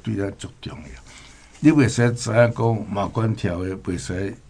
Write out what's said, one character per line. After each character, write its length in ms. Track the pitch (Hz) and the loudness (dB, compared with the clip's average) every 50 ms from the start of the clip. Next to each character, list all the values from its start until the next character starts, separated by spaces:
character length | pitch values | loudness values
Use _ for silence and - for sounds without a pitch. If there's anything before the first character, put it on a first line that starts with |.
对 140 | - 110 107 | -6 -6 -4
咱 140 | 98 101 98 - - | -4 -4 -6 -6 -10
足 100 | - - - - | -14 -16 -16 -16
重 160 | - - 67 65 | -16 -14 -14 -14
要。 100 | 71 69 - - - - - - - - - - - - - - | -16 -16 -18 -18 -20 -20 -20 -20 -20 -20 -20 -20 -20 -20 -8 4
你 100 | - 151 | 4 6
袂 160 | 156 147 123 110 | 6 6 4 4
使 220 | - 123 120 120 | 4 2 2 2
知 180 | 120 120 - 113 | 2 -2 -4 0
影 240 | 107 120 120 117 - | 4 4 4 4 2
讲 320 | - 113 117 113 104 107 92 | 0 0 0 0 -2 -4 -4
马 160 | 101 101 98 | -4 -4 -4
关 280 | 90 - 113 110 110 107 | -2 -2 0 0 0 0
条 300 | - - 90 85 90 92 | 0 -2 -2 -2 -2 -4
约， 100 | 92 95 | -6 -6
袂 220 | 95 - - 90 - | -6 -6 -6 -6 -6
使 360 | - - 90 92 101 101 123 - - | -6 -6 -6 -4 -6 -6 -8 -12 -18